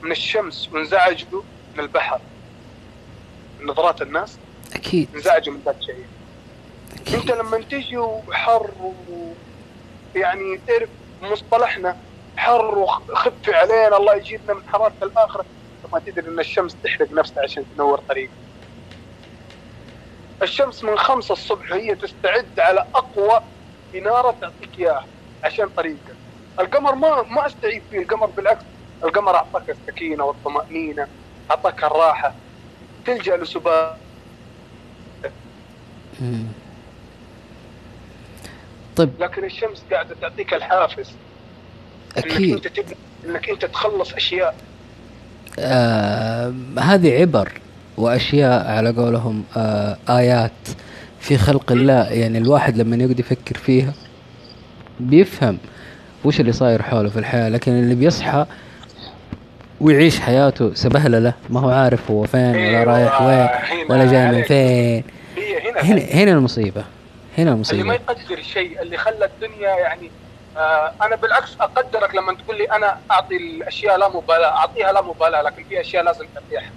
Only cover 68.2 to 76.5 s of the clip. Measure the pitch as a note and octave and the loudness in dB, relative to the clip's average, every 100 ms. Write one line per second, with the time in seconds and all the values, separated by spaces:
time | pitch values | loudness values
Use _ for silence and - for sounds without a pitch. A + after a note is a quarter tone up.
68.2 | - E3+ - G3+ F3+ E3 E3+ E3+ G#3+ A3 | -6 -10 -8 -6 -6 -6 -10 -4 -4 -2
69.2 | G3 - A3 G#3+ G3 F#3+ E3+ E3+ E3+ - | -4 -4 -14 -6 -2 0 -2 -4 -14 -20
70.2 | - - - D#3 D#3 D#3+ D#3 - G#3 A3 | -20 -20 -18 -4 0 0 0 -2 -2 0
71.2 | A3+ A3+ C4 - G#3+ - B3 A3 G3 G3 | 0 0 -2 -4 -2 0 -2 -2 0 -2
72.2 | F#3 F#3 - G#3+ G#3 G#3+ G#3 - - F#3 | -4 -6 -8 -6 -2 0 0 -4 0 0
73.2 | - F#3 E3+ D#3+ - - G#3 F#3+ G3 F3+ | 0 -6 -8 -10 -10 -6 0 2 2 0
74.2 | E3 E3 D#3+ D3+ G3 - G3 G3 F#3 D#3+ | 0 2 2 2 -2 0 0 0 0 0
75.2 | D#3+ D#3+ D3 C#3+ D#3 F#3+ E3 F#3 E3+ E3 | 0 0 -2 -6 -10 -8 -4 -2 0 -2
76.2 | D#3 - - | -6 -18 -10